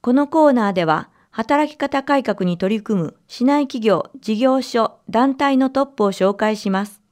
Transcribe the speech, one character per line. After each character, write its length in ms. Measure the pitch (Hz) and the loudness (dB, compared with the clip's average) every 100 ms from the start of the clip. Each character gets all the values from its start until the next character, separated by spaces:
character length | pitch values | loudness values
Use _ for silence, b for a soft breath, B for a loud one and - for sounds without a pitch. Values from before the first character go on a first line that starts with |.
こ 120 | - | 2
の 160 | 254 285 | 0 2
コ 200 | 320 302 | 4 4
ー 40 | |
ナ 180 | 247 208 | 4 0
ー 20 | |
で 120 | 185 | 0
は、 260 | 165 156 - b b | 0 0 -2 b b
働 400 | - 226 285 302 | -10 -2 0 0
き 60 | - | -2
方 260 | 277 277 | -4 -4
改 200 | 269 285 | 0 -2
革 220 | 240 196 | 0 -2
に 120 | 185 175 | -2 -2
取 200 | 190 214 | -2 -2
り 60 | |
組 200 | 202 208 | -2 -2
む 140 | 160 - _ | -2 -8 _
市 160 | - | -2
内 220 | 247 285 277 | 2 2 0
企 180 | 262 220 | -2 0
業、 240 | 202 - 269 | 0 -2 -10
事 160 | - 220 | -6 0
業 260 | 262 269 | 2 2
所、 380 | 254 240 220 - - | 0 -2 -2 -4 -4
団 240 | 214 269 | 0 0
体 220 | 269 277 269 | 2 0 2
の 100 | 262 | 2
ト 140 | 269 | 0
ッ 40 | 277 | -4
プ 180 | - | -2
を 80 | 208 | -2
紹 220 | 190 190 | 0 -2
介 220 | 202 214 214 | 0 -2 -2
し 140 | 208 | -2
ま 160 | 190 202 | -4 -4
す。 160 | - _ | -12 _